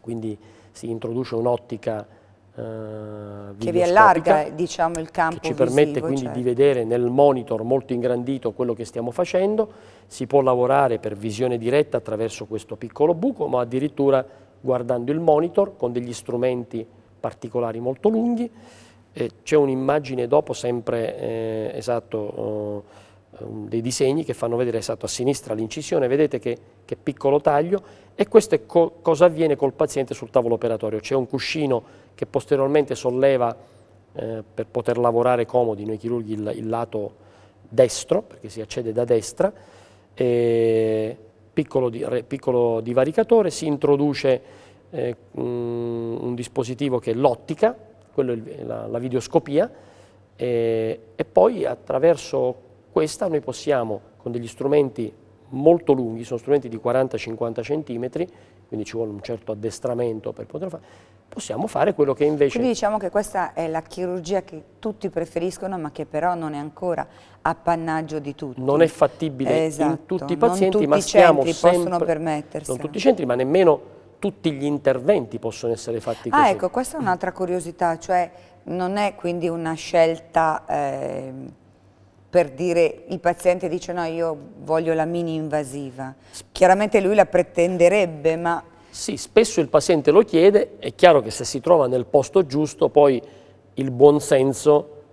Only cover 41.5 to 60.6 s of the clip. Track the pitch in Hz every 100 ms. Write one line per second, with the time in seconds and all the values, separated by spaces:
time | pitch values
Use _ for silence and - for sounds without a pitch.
41.5 | - 151 135 123 117 - 123 113 139 -
42.5 | 123 120 113 113 123 135 165 220 233 190
43.5 | - 160 143 147 143 147 135 135 123 -
44.5 | - - - _ 156 123 120 _ - 123
45.5 | 120 120 120 120 117 117 113 123 120 120
46.5 | - 120 123 143 123 - 113 139 120 -
47.5 | 160 220 247 - _ _ - 131 117 110
48.5 | - 120 113 110 113 127 123 - 165 147
49.5 | 143 226 - - - - _ _ _ 123
50.5 | 120 117 113 113 - - - - - 202
51.5 | 226 131 120 - 131 156 156 - 139 127
52.5 | 123 - _ _ - 156 - 196 156 135
53.5 | 123 - 139 113 104 - _ - 120 113
54.5 | - 135 147 139 131 110 - _ _ _
55.5 | 131 147 170 170 135 120 113 117 120 -
56.5 | 143 127 110 120 127 131 110 113 113 117
57.5 | 113 113 151 151 117 123 143 180 - _
58.5 | _ _ 110 104 113 113 101 98 113 -
59.5 | 107 110 - 127 120 120 110 107 107 110
60.5 | 151